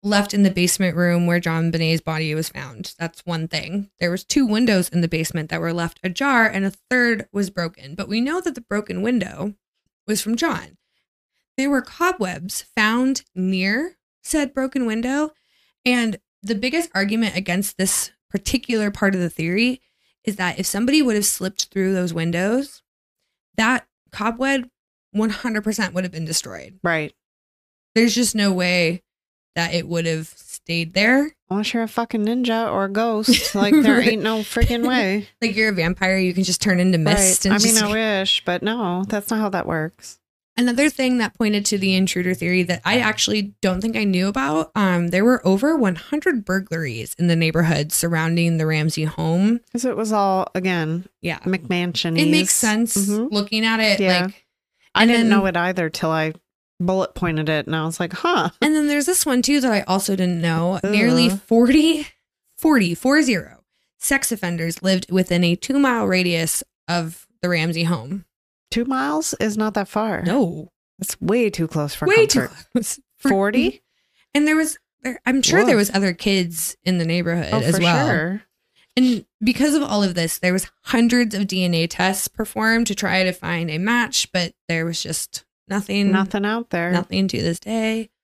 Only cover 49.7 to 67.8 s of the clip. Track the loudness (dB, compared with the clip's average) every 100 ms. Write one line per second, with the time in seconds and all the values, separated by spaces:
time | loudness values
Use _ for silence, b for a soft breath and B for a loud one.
49.7 | -4 -4 -2 -2 0 2 0 -2 -4 -2
50.7 | -2 -2 -4 -6 _ -8 -6 -4 -4 -2
51.7 | -2 -2 -2 -2 2 4 2 2 0 2
52.7 | 0 0 0 0 -2 0 -2 -2 -2 0
53.7 | 2 2 2 4 2 0 -6 _ _ _
54.7 | _ _ 4 4 6 6 4 4 0 -2
55.7 | 0 -2 -2 0 0 -2 -4 _ _ _
56.7 | _ -2 0 -2 -2 -2 0 0 -2 -2
57.7 | -4 -4 -4 -6 -2 0 0 0 0 0
58.7 | 2 2 0 0 0 0 0 2 2 2
59.7 | 0 0 -2 0 -2 0 0 -2 0 0
60.7 | -2 0 2 4 4 2 0 0 4 6
61.7 | 6 4 0 -4 _ _ _ _ -2 2
62.7 | 4 2 0 2 4 4 0 -4 -20 _
63.7 | _ _ _ -2 -2 -2 -4 -4 -4 -4
64.7 | -2 0 0 2 0 2 2 2 0 0
65.7 | 2 2 2 0 0 0 0 -2 -4 -8
66.7 | _ -4 -4 -4 -10 -20 _ -2 0 0
67.7 | 0